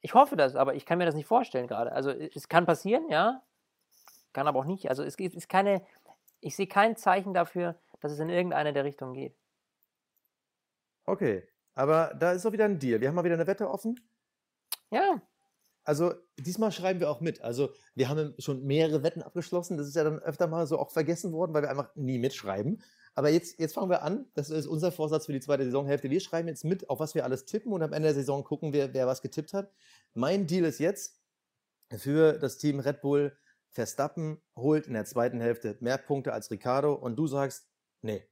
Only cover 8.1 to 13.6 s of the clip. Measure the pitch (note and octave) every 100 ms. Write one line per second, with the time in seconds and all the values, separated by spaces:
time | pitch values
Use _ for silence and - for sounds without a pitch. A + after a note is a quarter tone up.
8.1 | D3 D#3 F3 F3+ D3 D3+ C#3+ C#3 C#3 C3
9.1 | B2+ C3+ _ _ _ _ _ _ _ _
10.1 | _ _ _ _ _ _ _ _ _ -
11.1 | G3 D#3+ F#2+ - _ _ - C#3 D#3 E3
12.1 | C#3+ E3+ F3+ A3 G#3 G#3+ F#3 C3 A2+ B2+
13.1 | E3+ F3 E3+ E3 G3